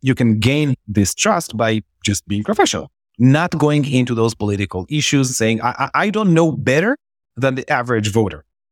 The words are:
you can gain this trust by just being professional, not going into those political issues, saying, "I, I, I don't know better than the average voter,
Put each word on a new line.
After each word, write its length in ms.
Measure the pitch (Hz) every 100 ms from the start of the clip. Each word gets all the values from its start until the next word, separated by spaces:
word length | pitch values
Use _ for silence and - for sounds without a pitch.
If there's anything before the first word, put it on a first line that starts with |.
you 120 | 131
can 240 | 123 120 110
gain 340 | 120 147 147 127 -
this 280 | 104 98
trust 420 | - 214 180 - 113
by 260 | 113 110 - _
just 240 | - 101 -
being 160 | 104
professional, 460 | 107 220 381 92 69 _ _ -
not 380 | 127 147 170 160
going 280 | 147 147
into 300 | 139 131 120
those 200 | 113 113
political 500 | - 104 101 98 92 90
issues, 480 | 151 - 143 127 -
saying, 260 | 110 113
"I, 80 | 120 123
I, 280 | 135 147 202
I 40 |
don't 240 | 214 202
know 180 | 165 165
better 460 | - 104 143 208 285 _ _ _ -
than 180 | 135
the 120 | 131 -
average 400 | 139 120 113 104
voter, 320 | 110 101 76 - _ _